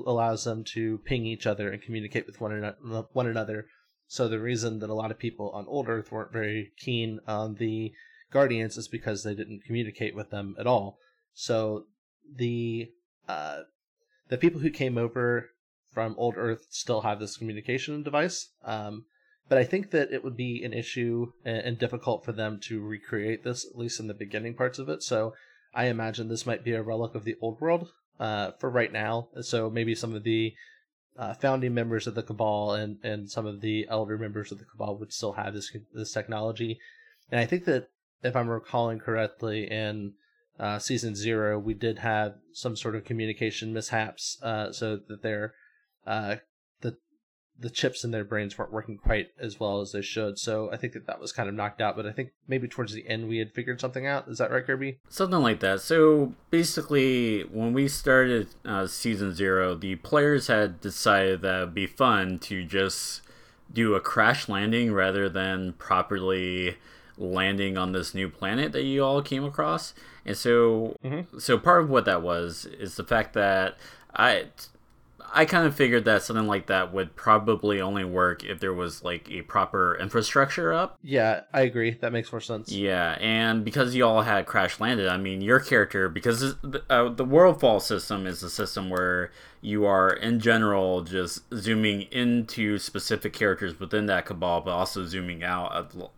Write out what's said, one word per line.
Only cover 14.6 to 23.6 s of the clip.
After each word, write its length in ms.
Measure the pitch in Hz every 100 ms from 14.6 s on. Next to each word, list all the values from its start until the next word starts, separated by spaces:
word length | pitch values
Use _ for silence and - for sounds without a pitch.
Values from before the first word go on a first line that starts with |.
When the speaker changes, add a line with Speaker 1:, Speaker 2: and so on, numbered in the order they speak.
Speaker 1:
who 80 | 147
came 280 | - 131 117
over 520 | 117 123 120 117 - _ _ _ _
from 220 | 113 113 107
Old 180 | 120 92
Earth 280 | 113 113 _
still 320 | - - 110
have 180 | 110 104
this 180 | 104 -
communication 640 | 113 107 123 127 151 151
device, 460 | 147 147 170 - - _
um, 420 | 113 110 104 107 - _ _ _ -
but 100 | 135
I 60 |
think 280 | 123 190 196
that 200 | 160 139
it 120 | 131
would 120 | 131 120
be 280 | 123 120
an 100 | 117
issue 580 | 117 - 127 117 117 120 _ 120
and, 120 | 113
and 200 | 123 117
difficult 460 | 123 117 127 107 -
for 60 |
them 280 | 107 107 104
to 180 | - 110
recreate 640 | 107 104 - 107 107 113
this, 220 | 120 123